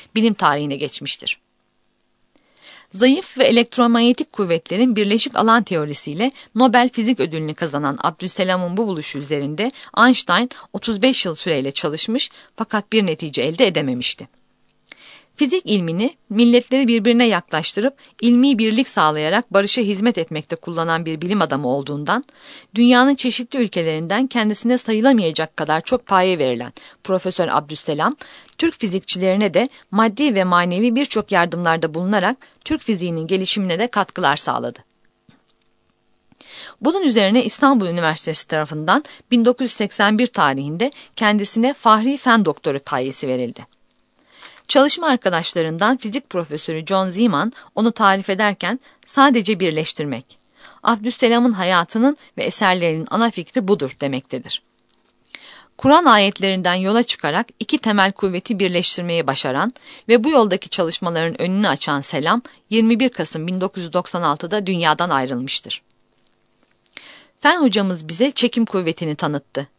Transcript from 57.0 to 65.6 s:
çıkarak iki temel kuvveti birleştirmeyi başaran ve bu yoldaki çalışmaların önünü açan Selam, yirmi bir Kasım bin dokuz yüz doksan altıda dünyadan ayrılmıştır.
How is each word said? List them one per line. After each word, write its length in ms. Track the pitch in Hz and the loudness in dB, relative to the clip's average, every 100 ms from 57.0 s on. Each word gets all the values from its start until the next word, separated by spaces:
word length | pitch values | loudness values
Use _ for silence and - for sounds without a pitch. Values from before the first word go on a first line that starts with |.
çıkarak 440 | 240 - 151 170 233 - | 0 -2 -2 -2 -4 -8
iki 180 | - 302 | -4 -2
temel 340 | 226 208 190 | 0 2 2
kuvveti 480 | - 196 185 - 196 | 0 -4 -4 -4 -2
birleştirmeyi 680 | 185 180 180 - 175 170 135 | 0 0 -2 -4 -2 -2 -2
başaran 460 | 135 143 135 208 - - - - | -2 -2 -2 -4 -6 -18 -10 2
ve 140 | 233 | 2
bu 60 | 269 | 4
yoldaki 400 | 294 214 180 - | 4 4 0 -4
çalışmaların 720 | - 170 - 180 165 165 - | -4 -4 -4 -4 -2 -2 -2
önünü 260 | 175 190 202 | -2 0 0
açan 340 | 139 - 143 | 0 -2 -4
Selam, 400 | - 151 160 233 - _ _ | -4 -4 0 -2 -4 _ _
yirmi 300 | 220 226 226 | 0 2 2
bir 100 | 254 | 0
Kasım 380 | 214 156 160 165 | -2 -6 -6 -6
bin 140 | 185 | -4
dokuz 220 | 180 190 | -6 -6
yüz 100 | 170 | -6
doksan 280 | 180 - 175 | -4 -4 -2
altıda 440 | 165 151 165 214 190 | -2 -2 -4 -4 -2
dünyadan 440 | 180 165 151 175 | 0 2 2 0
ayrılmıştır. 720 | 139 131 123 135 - | -2 -2 -6 -6 -6